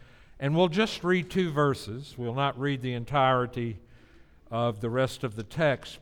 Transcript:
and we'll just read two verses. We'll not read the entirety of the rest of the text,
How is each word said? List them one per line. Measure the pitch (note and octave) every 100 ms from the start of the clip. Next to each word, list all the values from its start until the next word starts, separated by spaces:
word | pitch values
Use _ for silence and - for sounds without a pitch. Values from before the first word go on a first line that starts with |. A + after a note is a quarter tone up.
| - - - -
and | C#3
we'll | D#3+ F3+
just | F3 A3 -
read | F3 F3+ D#3+
two | F#3 F3+
verses. | D3 C#3+ C3 - A#2 C#3+ -
We'll | A#2+ B2+
not | C#3 A#2+
read | C#3 C3+
the | B2+
entirety | A#2+ A#2+ C#3+ C3 B2+ B2 B2 A#2 G#2 - - - - - - -
of | A#2 A#2+ G#2
the | A#2
rest | B2 C3 -
of | B2+
the | G#2+
text, | G#2 D#3 D#3 B2 - -